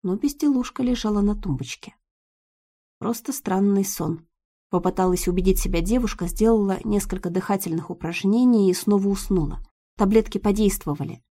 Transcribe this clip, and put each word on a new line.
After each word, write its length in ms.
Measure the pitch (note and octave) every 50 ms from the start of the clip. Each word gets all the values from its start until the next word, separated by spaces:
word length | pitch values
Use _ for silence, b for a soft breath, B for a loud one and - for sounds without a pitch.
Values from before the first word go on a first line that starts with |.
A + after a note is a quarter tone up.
| -
Но 100 | F3+ F#3
безделушка 680 | A3 - C#4+ - - D#4 D4 C#4 B3+ B3 - _ - B3+
лежала 360 | B3 B3 - - G#3+ G#3 G#3
на 140 | G3+ G3+ G#3
тумбочке. 640 | - - F3+ C#3 B2 B2+ - - _ - - _ _ _ _ _ _ _ _ _ _ _ _ _ _ _ _ _ _ _ _ _ _
Просто 320 | G#3+ A3 A#3 A#3 _ -
странный 520 | C4+ - _ - F#3+ F#3+ G3+ G3+ G3 G3 G3
сон. 440 | G3 - - D#3 D#3 E3 D#3+ - _ _ _ _ _ _ _ _ _
Попыталась 580 | - F3 - - - - F#3 F#3 F3+ F3+ - F#3
убедить 300 | F3 F#3+ F3+ G3 F#3 -
себя 220 | - - F#3 E3+
девушка, 460 | E3+ F#3+ A3+ B3+ B3 G3+ - - F3
сделала 520 | F3 - - G#3 A3+ A3+ A3 G3+ G3 F#3+ - -
несколько 460 | A3 G#3 G3+ F#3+ - F#3+ F#3 - F3
дыхательных 600 | E3+ F#3 F#3 - G3 G3 - F3 D#3+ E3 - -
упражнений 800 | E3+ - - D#3+ E3+ - - G3 G#3+ A#3+ B3+ B3 A#3+ A3 G3 F#3
и 40 | F3+
снова 340 | - - G#3 G3+ G3+ G3 G3+
уснула. 520 | G3 F#3+ - - G3+ F3+ D3+ C#3+ C#3+ - - _ _ _ _ _ _
Таблетки 420 | - F#3+ F#3+ G#3+ A3 G#3+ - - G3+
подействовали. 840 | - G#3+ G3 G#3+ A3 G3 G3 - - D#3+ D3 - D3 C#3+ - - _ _